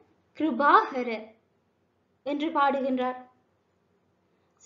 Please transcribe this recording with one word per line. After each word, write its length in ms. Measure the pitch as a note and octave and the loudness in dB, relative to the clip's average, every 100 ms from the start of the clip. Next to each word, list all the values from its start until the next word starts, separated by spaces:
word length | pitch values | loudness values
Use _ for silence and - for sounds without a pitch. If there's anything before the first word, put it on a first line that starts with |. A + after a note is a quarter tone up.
| _ _ _ - | _ _ _ -6
கிருபாகர" 680 | D#4 A#3+ C#4+ G4 A4 C4+ A#3+ A3 - - _ _ _ _ _ _ _ _ C4+ | -2 2 6 6 4 -4 -6 -8 -12 -20 _ _ _ _ _ _ _ _ -8
என்று 220 | D4 D#4+ | -4 -2
பாடுகின்றார். 680 | D4+ C#4 C#4 C4 B3+ B3 B3+ - _ _ _ _ _ _ _ _ _ _ _ _ _ | 0 0 0 -2 -2 -4 -6 -14 _ _ _ _ _ _ _ _ _ _ _ _ _